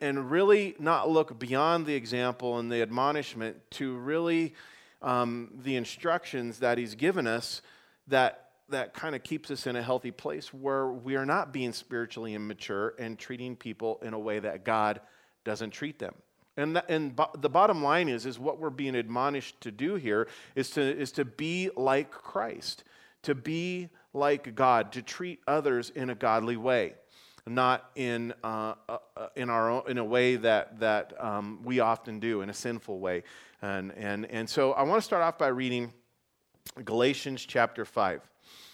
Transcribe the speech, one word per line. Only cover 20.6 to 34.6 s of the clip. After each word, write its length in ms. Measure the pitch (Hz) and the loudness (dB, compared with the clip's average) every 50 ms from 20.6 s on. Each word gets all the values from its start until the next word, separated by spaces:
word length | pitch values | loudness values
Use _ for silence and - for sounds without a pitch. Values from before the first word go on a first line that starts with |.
| 131 - | -2 0
to, 120 | - 156 143 | 0 0 2
is 300 | 135 139 - 143 131 - | 2 0 0 -4 -4 -2
to 120 | - 143 | -2 -2
be 460 | 123 - - 151 160 170 180 185 185 - | -2 -4 -4 -4 -2 -2 0 -2 -2 -2
like 340 | - 131 135 135 139 151 - | 0 2 4 4 4 2 -2
Christ, 760 | - - - - - - 208 - - - - - - - - _ - - - - _ _ - | -6 -16 -14 -6 -4 -4 -4 -4 -6 -8 -10 -10 -10 -12 -14 _ -20 -20 -20 -20 _ _ -4
to 120 | - 143 | -2 -2
be 560 | 131 120 147 160 165 170 180 180 180 180 165 - _ _ _ - | -2 -2 -4 -4 -2 -2 -2 -4 -6 -8 -10 -14 _ _ _ -4
like 420 | 139 143 143 143 143 143 131 113 | 0 2 2 2 2 0 -4 0
God, 380 | - 135 127 123 117 107 104 - | 4 6 6 6 6 4 2 -4
to 100 | 127 113 | -10 -10
treat 380 | - - - 180 180 175 - _ | -10 -10 -8 -8 -8 -10 -6 _
others 440 | - 143 156 147 143 127 120 120 - | 0 0 2 2 2 2 2 0 -2
in 200 | - 151 131 127 | -6 -6 -6 -6
a 40 | 120 | -4
godly 420 | 107 131 120 110 113 110 117 123 | 0 2 4 4 4 2 0 -2
way, 380 | 113 110 127 127 120 101 82 - - _ _ _ - - - _ - - | 0 2 2 4 4 2 0 -4 -10 _ _ _ -20 -20 -20 _ -16 -12
not 440 | 117 117 127 127 127 127 123 - - - | -2 2 4 4 4 4 2 0 -6 -8
in, 400 | 143 131 123 120 117 117 117 123 - - | -4 -2 -2 -2 -2 -4 -6 -8 -8 -6
uh, 300 | 113 113 110 107 110 107 - _ - | -4 -4 -2 -4 -4 -6 -8 _ -8
uh, 100 | 113 113 - _ _ | -8 -8 -8 _ _
uh, 100 | - 110 95 - | -12 -12 -10 -8
in 120 | 135 127 123 | -6 -2 0
our 220 | 120 113 113 113 | 2 2 4 4
own, 120 | 120 131 - - | 2 0 -2 -2
in 100 | 127 123 | -2 -2
a 60 | 113 | 0
way 320 | 107 117 123 123 127 127 | 2 4 4 6 6 4
that, 440 | 120 110 117 110 104 - - 110 110 | 4 6 6 6 6 4 0 -4 0
that, 340 | 113 110 107 104 - - - - - | 2 2 2 2 0 -2 -6 -6 -4
um, 380 | 113 104 104 101 104 110 - 113 | -4 -4 -4 -4 -6 -8 -10 -6
we 160 | 123 127 123 | -2 2 4
often 400 | 117 113 117 113 - 123 110 107 | 4 4 4 2 -2 -6 -8 -4
do, 220 | 101 117 113 104 95 | -2 -2 0 0 -2
in 80 | 101 | -4
a 40 | 101 | -6
sinful 440 | - - 123 117 113 - - 104 92 | -6 -6 -6 -6 -6 -8 -8 -8 -4
way. 240 | 95 92 90 87 - - - - - - - _ - | -2 -2 -2 -2 -4 -8 -14 -20 -20 -20 -14 _ -6
And, 300 | 101 98 95 92 98 - | -4 -4 -4 -6 -6 -8
and, 300 | - 107 101 101 101 110 | -8 -6 -4 -4 -4 -6
and 240 | - - 113 113 113 | -6 -6 -6 -6 -2
so 220 | - - | 2 2